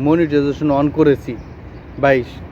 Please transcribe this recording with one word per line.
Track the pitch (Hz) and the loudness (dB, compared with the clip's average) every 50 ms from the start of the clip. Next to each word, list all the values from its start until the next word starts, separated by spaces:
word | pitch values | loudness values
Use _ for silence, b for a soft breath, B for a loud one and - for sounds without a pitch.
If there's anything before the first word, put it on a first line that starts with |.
| 135 | 0
মনিটাইজেশন | 147 160 170 165 151 147 147 143 143 135 - 147 151 139 139 | 2 2 2 2 2 2 2 0 0 -2 -2 0 0 2 2
on | 143 147 120 156 | 0 0 2 4
করেছি। | 156 147 139 - - - 117 107 - - - - - - - - - - - - 131 | 4 4 4 2 0 -6 -10 -10 -12 -14 -18 -18 -18 -18 -18 -18 -18 -16 -4 0 2
ভাই, | 139 135 131 120 - - - - - | 4 4 2 0 -2 -10 -14 -16 -16